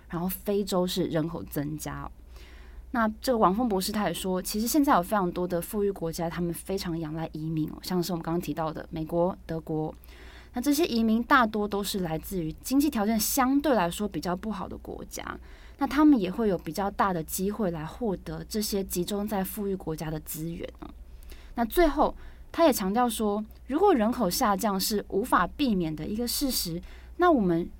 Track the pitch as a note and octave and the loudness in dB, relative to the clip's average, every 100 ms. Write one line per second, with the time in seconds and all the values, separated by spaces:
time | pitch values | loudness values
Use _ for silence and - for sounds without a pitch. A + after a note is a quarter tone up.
0 | - E3 F#3 F#3 - G3+ G3 F#3 F3+ F#3 | -10 -4 -4 -4 -2 0 2 2 2 0
1 | E3 D#3+ D#3+ E3 G2 D#3 C#3+ D#3 C#3+ C#3+ | 0 0 -2 -4 -6 -6 -4 -6 -8 -8
2 | C#3+ - - - - - - - - B3 | -10 -14 -18 -20 -18 -20 -18 -18 -6 0
3 | A3+ A3 - A#3 F#3 G3 B3 F#3+ F#3+ G#3+ | 0 0 0 6 6 6 2 2 0 0
4 | F#3+ F3 F#3+ F#3 F3+ G#3+ A#3 D#4 C#4+ G#3 | 0 0 0 -2 -2 -2 2 4 6 6
5 | F3+ G#3 F3+ F3 F3+ E3+ E3+ A3 G3+ F#3+ | 4 2 2 0 0 -2 -2 0 0 0
6 | E3 D#3+ E3+ E3+ F3 E3 - F#3+ F#3 E3 | -4 -4 -4 -2 -4 -4 -4 -4 -2 -4
7 | D3+ D#3+ D#3+ D#3 D#3+ D#3+ D3+ - - F#3 | -4 -6 -6 -6 -4 -2 -2 -6 -2 -2
8 | E3+ E3+ E3 E3+ E3+ D3 D#3+ - - E3 | 0 -2 -2 -2 -2 -4 -4 -6 -8 -8
9 | D#3+ E3+ F3 - - D#3+ D#3 D#3 D#3 - | -2 2 2 0 -6 -8 -4 -4 -4 -6
10 | - - - - - B3 D4 C#4+ F4 A#3 | -16 -20 -20 -20 -10 -4 0 2 2 2
11 | A3+ A3 A#3 C#4 A3 G#3+ G#3 G3+ G3 G3+ | 2 2 4 4 4 0 -2 -2 -2 -2
12 | F3 D#3+ - F#3+ D#3 D#3 - C4+ D4+ A#3+ | -2 -4 -4 -4 -4 -6 0 2 4 2
13 | G#3 A3+ - - B3+ C#4 D4+ A3+ F3 E3+ | 2 2 2 2 4 4 4 4 2 0
14 | G#3 E3+ F3 F3+ A3 F#3+ - - - - | -4 -4 -4 -4 -4 -8 -8 -10 -12 -12
15 | - - - - - - - - C#4 C4+ | -12 -10 -10 -12 -14 -20 -20 -4 0 6
16 | D4+ C4+ F3+ G3+ A3 E3+ - D#3 G3 G3+ | 8 8 4 2 2 2 -2 -4 -2 2
17 | G3+ F3 D#3+ - F#3+ G#3+ G3 E3+ D#3 - | 2 0 -2 -2 -2 0 -2 -2 -6 -4
18 | F#3 F3 - D#3+ - G#3+ G#3 G3+ F#3+ F3+ | -4 -4 -6 -10 -6 -4 -2 -2 -2 -2
19 | E3+ G3+ G#3 G3+ F#3+ G#3+ G3+ F#3+ - D#3 | -2 -2 -2 -2 -2 -4 -4 -4 -4 -6
20 | D#3+ D#3 - D#3+ D#3+ E3+ - - - - | -4 -6 -6 -8 -6 -6 -10 -12 -16 -16
21 | - - - - - - A#3 - D#4+ C#4 | -18 -16 -16 -16 -8 -4 0 4 4 6
22 | A#3 - - - - - E4 - F#3+ G#3+ | 2 0 -12 -16 -6 4 4 6 2 2
23 | B3 A3+ G#3 G#3 G#3+ - - C#4+ G4+ C#4+ | 2 2 0 0 -4 -12 -4 4 6 6
24 | G#3+ B3 F#3+ - A#3 F#3+ G#3+ F#3+ - G#3 | 4 2 0 2 2 2 2 0 0 -2
25 | - G3 D#3+ C4 E3+ - C#4 F#3+ D#3+ D#3 | -2 -2 2 4 2 0 0 2 0 -2
26 | D#3 G#3+ A#3+ - C#4 - F3 E3 - - | -6 -4 -2 -2 -2 -2 -4 -6 -10 -16
27 | - - F4 C#4+ F#3 E3 F3+ | -12 2 6 6 4 2 0